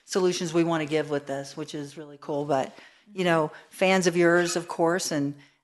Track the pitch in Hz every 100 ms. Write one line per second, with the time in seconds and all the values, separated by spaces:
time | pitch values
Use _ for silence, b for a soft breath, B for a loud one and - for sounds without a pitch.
0 | - 196 180 180 175 170 165 165 147 156
1 | 147 143 143 139 139 - 151 151 143 160
2 | 147 143 - 147 147 135 117 b b b
3 | _ 196 180 165 156 B B - 190 190
4 | 175 170 170 175 170 175 165 - 165 180
5 | - 151 143 143 b b